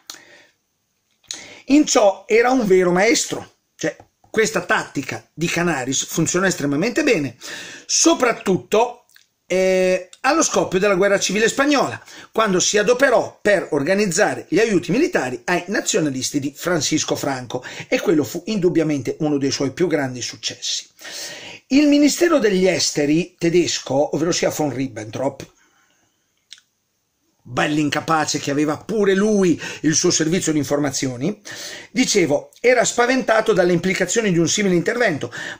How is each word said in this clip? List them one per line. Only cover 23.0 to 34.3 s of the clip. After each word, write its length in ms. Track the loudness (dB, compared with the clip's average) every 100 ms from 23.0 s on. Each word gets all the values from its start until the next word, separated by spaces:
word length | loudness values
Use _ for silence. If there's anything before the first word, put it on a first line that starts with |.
| 2 2 0 _
tedesco, 760 | 0 2 0 -2 -2 0 0 0
ovvero 160 | 0
sia 180 | 0 -2
von 240 | -2 -4
Ribbentrop, 720 | -4 -6 -8 -10 -6 -4 -6 -12 _ _ _ _ _ _ _ _ _ _ -20 _ _ _ _ _ _ _ _
bell'incapace 960 | -8 -4 0 0 0 -2 0 0 0 -4
che 120 | -2
aveva 260 | -2 -2 -4
pure 380 | -4 0 2 2
lui 440 | 2 4 2 0 -4 -4
il 140 | -2 0
suo 160 | 2
servizio 400 | 0 0 0 0
di 80 | -2
informazioni, 800 | -2 -2 -2 -4 -6 -4 -4 -6 -12 -14 -14 -14 -8
dicevo, 600 | -2 0 2 2 0 -4 -2
era 220 | 2 4 2
spaventato 680 | 0 2 0 2 2 2
dalle 200 | 2 2
implicazioni 580 | 2 0 -2 -2 0 2